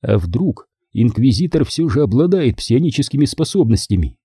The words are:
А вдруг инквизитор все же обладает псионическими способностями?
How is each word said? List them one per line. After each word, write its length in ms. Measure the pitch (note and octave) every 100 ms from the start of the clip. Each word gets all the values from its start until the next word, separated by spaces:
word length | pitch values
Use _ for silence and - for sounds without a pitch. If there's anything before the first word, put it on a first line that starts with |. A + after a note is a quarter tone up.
А 180 | - G#2+
вдруг 480 | E2+ A#2+ F#3+ - - _ _
инквизитор 720 | - A#2+ A2+ B2+ G#2+ F3 D#3+ -
все 240 | - D#3+
же 120 | A2+
обладает 560 | C#3+ A2+ E3+ F#3 C#3 -
псионическими 680 | - A#2 E3 - C#3 C#3 C#3+
способностями? 920 | - D#3+ G3 B2 A2 - G2 D2+ -